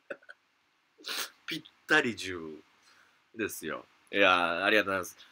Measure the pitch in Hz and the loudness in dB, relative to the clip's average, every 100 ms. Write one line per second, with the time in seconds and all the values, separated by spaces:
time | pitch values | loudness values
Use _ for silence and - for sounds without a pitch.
0 | - - _ - _ _ _ _ _ _ | -18 -18 _ -20 _ _ _ _ _ _
1 | - - - _ - 160 - _ - 156 | -10 -6 -8 _ -10 -10 -10 _ 2 2
2 | 131 101 92 90 80 76 _ _ _ _ | 2 -4 -8 -8 -10 -14 _ _ _ _
3 | _ _ _ 110 95 - 80 65 - _ | _ _ _ -8 -8 -6 -8 -10 -12 _
4 | - 101 95 90 85 85 98 107 98 95 | -4 4 6 6 2 2 4 4 2 -2
5 | 87 - - | -4 -12 -20